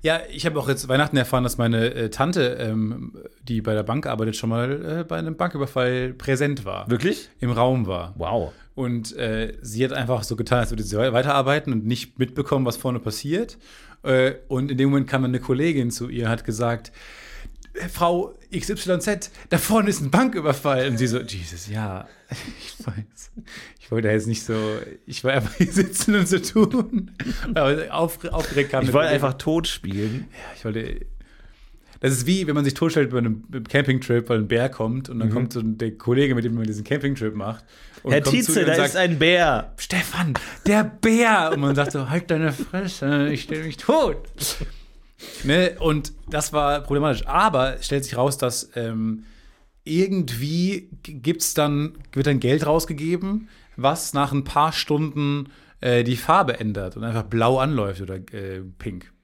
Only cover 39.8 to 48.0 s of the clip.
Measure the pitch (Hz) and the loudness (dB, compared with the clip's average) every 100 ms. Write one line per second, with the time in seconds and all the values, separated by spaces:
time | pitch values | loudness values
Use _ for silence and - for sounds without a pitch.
39.8 | - 180 160 160 170 127 - - - 208 | -4 -2 -2 -2 -2 -2 -6 -4 2 4
40.8 | 214 - 226 226 233 214 160 160 139 139 | 2 0 4 6 6 4 4 2 2 2
41.8 | 139 147 135 160 175 160 160 135 - 180 | 0 0 -2 -2 0 0 0 -2 -6 -4
42.8 | 196 - 139 147 143 143 - 156 160 147 | -6 -4 0 2 2 -2 -4 -6 -6 -8
43.8 | - 311 254 143 - - - - - - | 2 4 4 -2 -8 -8 -6 -6 -8 -12
44.8 | - - - _ - - 135 156 185 - | -20 -20 -20 _ -18 -8 2 4 4 2
45.8 | 160 151 143 - - 151 147 151 143 147 | 0 0 -2 -10 -6 -4 -2 0 2 0
46.8 | 139 143 151 117 - 147 214 143 131 127 | 0 0 2 0 0 4 4 4 0 -2
47.8 | - 139 | -2 -2